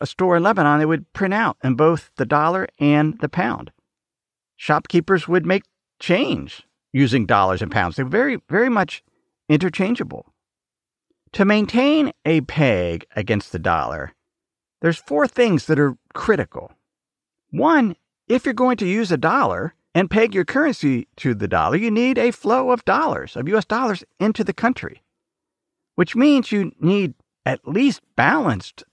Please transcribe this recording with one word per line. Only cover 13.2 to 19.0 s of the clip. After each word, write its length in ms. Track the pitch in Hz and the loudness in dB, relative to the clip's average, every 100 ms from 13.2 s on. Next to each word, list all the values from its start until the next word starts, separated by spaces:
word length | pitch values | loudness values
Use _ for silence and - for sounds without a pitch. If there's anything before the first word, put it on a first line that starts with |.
| 113 104 - | -2 -4 -4
the 80 | 87 | -6
dollar, 560 | 87 82 60 78 67 _ _ _ _ _ _ - | -2 0 -2 -6 -10 _ _ _ _ _ _ -4
there's 160 | 165 165 | -4 -4
four 300 | - 294 277 | -4 -2 -2
things 400 | - 233 156 - | 2 2 2 0
that 140 | 147 | 2
are 180 | 143 123 _ - | 0 -2 _ -8
critical. 560 | - 190 90 - - _ _ _ _ _ _ _ - | -2 -2 -2 -8 -16 _ _ _ _ _ _ _ -10
One, 440 | 156 285 311 220 - _ _ - | -2 2 2 0 -4 _ _ -2
if 180 | 247 | -2
you're 100 | 277 | 0
going 240 | 226 254 240 | 0 0 0
to 80 | 185 | -2
use 260 | 208 | -2